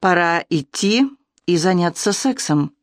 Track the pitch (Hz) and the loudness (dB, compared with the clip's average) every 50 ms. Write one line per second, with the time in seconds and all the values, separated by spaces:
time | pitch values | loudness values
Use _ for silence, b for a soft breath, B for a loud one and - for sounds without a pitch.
0 | - 190 180 175 175 170 170 170 - _ - 160 139 _ _ - - 196 214 240 | 2 2 2 2 2 0 0 -2 -4 _ -4 -4 -4 _ _ -4 -2 0 2 2
1 | 269 269 277 _ _ _ _ _ _ - 175 165 151 185 185 175 175 175 170 - | 2 0 -2 _ _ _ _ _ _ 0 0 2 2 2 2 2 2 0 -2 -2
2 | - 208 202 - - 269 254 262 - - 156 151 143 143 _ _ | -2 -2 -2 0 -2 -4 -4 -4 -2 0 0 0 0 -2 _ _